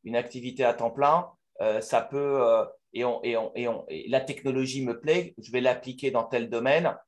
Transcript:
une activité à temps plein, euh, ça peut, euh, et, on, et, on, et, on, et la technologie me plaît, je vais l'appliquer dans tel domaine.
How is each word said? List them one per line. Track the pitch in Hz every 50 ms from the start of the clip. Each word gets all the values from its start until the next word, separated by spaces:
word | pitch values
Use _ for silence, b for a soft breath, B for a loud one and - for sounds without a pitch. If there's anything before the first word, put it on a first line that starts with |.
| _
une | - 117
activité | 120 120 - - 127 120 127 127 131 131
à | 117 117
temps | 117 117 117
plein, | 117 135 139 143 156 175 180 - - _ _ _ _ -
euh, | 101 110 107 110
ça | 110 - - 117
peut, | 117 - 139 139 143 143 139 135 123
euh, | 117 113 113 104 - - _ _ _ -
et, | 113 120
on, | 123 117 113 -
et, | 120 117
on, | 113 110 - -
et, | 117 123
on, | 120 113 - -
et | - 78 80 - -
la | 127 131
technologie | 131 - 139 - - 135 127 131 131 127 127 135 131
me | 123 117 -
plaît, | - 151 160 180 175 - - -
je | - -
vais | 113 127
l'appliquer | 123 127 123 - - 127 127 - 139 131
dans | 117 117 117
tel | - - 120 113 107
domaine. | 120 117 120 131 143 165 175 143 110 - _